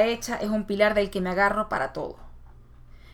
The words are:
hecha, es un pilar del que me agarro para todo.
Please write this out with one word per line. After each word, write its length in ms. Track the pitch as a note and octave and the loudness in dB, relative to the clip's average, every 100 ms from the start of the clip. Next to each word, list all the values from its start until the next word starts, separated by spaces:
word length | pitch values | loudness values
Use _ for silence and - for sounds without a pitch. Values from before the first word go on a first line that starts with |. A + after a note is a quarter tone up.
hecha, 320 | A3+ A#3 - A#3+ | 4 2 -4 -4
es 140 | G#3 | -2
un 160 | G#3+ G#3 | -2 -2
pilar 260 | G3+ G#3 | 2 4
del 160 | G#3 G3+ | 4 2
que 140 | G3 | 0
me 80 | F#3 | 0
agarro 400 | F#3 G3+ G#3 G#3+ | 2 2 2 -2
para 240 | F#3+ C3 | -2 -2
todo. 240 | - - - - - - - - - - - - | -4 -8 -10 -16 -18 -20 -20 -20 -20 -20 -20 -20